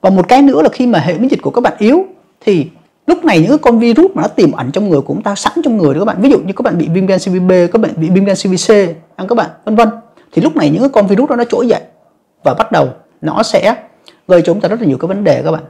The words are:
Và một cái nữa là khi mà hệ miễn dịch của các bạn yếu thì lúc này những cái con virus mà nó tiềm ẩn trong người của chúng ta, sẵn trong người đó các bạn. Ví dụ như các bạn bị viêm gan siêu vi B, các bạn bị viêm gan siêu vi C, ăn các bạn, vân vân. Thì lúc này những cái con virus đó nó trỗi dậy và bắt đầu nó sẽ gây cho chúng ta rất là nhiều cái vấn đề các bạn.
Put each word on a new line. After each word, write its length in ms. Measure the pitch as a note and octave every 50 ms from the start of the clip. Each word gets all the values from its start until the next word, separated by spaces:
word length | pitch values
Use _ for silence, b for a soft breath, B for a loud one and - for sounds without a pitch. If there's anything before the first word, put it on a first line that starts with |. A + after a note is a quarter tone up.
Và 80 | - F#3+
một 180 | F#3+ F#3+ F3 F3+
cái 140 | B3 C4
nữa 200 | C#4+ C#4 B3+ C#4+
là 80 | D#4+ B3
khi 180 | - - B3+ B3
mà 120 | A3+ E3
hệ 180 | C#3 D#3+ F3+ D#3
miễn 100 | A3+ C4+
dịch 140 | D4 -
của 100 | - C#3+
các 100 | C3+ -
bạn 120 | B3 A3 - -
yếu 280 | G#3 G#3+ C4+ F4 F#4+ - - _ _ _ _ _ _
thì 240 | - G3+ E3+ C#3 E3 - _ _ _ _ _ _ -
lúc 180 | F4 F4 -
này 140 | D#4+ G#3+ E3+
những 100 | D#3 G3
cái 80 | C4+ D4+
con 220 | - C4+ A#3 A3+
virus 320 | A#3 A#3+ A#3 B3+ E4+ F#4+ -
mà 80 | -
nó 60 | D#4 D#4+
tiềm 240 | - - G#3 D3+
ẩn 200 | C3 - B2+ B2
trong 180 | D3+ F#3+ G#3 G3+
người 120 | E3+ C#3+
của 120 | C3 - C#3+
chúng 100 | F3 A3
ta, 120 | G#3 G3+
sẵn 180 | G3 - - - E4+ D#4
trong 140 | D4 A3+ G#3+
người 160 | F3 C#3+ C3+
đó 60 | D3+
các 60 | G3
bạn. 160 | A3 G3 F3+
Ví 80 | G3+ C4+
dụ 100 | D4 G4
như 140 | D#3 F3+ G3
các 80 | -
bạn 160 | B3+ A3+ E3 F3
bị 120 | D3+ D#3+ E3
viêm 120 | F#3+ F#3+
gan 140 | F#3+ F#3+ F#3
siêu 140 | - G3 F3+
vi 60 | F#3
B, 120 | F3+ F#3 F#3 F#3 F3 F3 -
các 80 | A3
bạn 100 | - D#3+ -
bị 140 | E3 D#3+ D#3+
viêm 160 | F#3 F#3+ G3
gan 100 | G3 F#3+
siêu 160 | F#3+ - G3+
vi 60 | F#3 F3+
C, 120 | - - A3 G#3 G3 E3+ E3 D#3+ - _ _
ăn 120 | - F#3+ F#3
các 80 | A#3+
bạn, 140 | A#3 F3+ - - - _
vân 100 | - G#3+
vân. 140 | G#3+ A#3 G#3+ - - - _ b b b b _
Thì 80 | -
lúc 140 | F#3+ D#4+ E4
này 140 | D#4 - D3
những 120 | D3 F3+
cái 80 | A#3+ C#4
con 180 | C4+ A3+ G3+ F#3
virus 220 | G3+ F#3+ C4 -
đó 60 | C#4
nó 80 | A#3+ A#3+
trỗi 240 | A#3 - - A#3+ A#3+
dậy 140 | A3 - - - _ _ _ _ _ _ _ _ _ _ _
và 100 | C#3 B2+
bắt 180 | - - -
đầu 180 | - E3 C#3+ C3 B2+ - _ _ _ _
nó 220 | - D3+ D3 - G#3+
sẽ 320 | - - - F3+ G3+ A#3+ B3 - - _ b b b b b b -
gây 140 | F3+ F3
cho 120 | E3 E3+ -
chúng 80 | G#3
ta 80 | - E3+
rất 120 | G3+ A#3
là 60 | A#3+ D#3+
nhiều 100 | C3+ B2+
cái 100 | - E3+
vấn 160 | F#3+ G3+ G#3
đề 180 | F#3 C#3 B2 C3
các 80 | D#3+
bạn. 120 | D#3+ - - -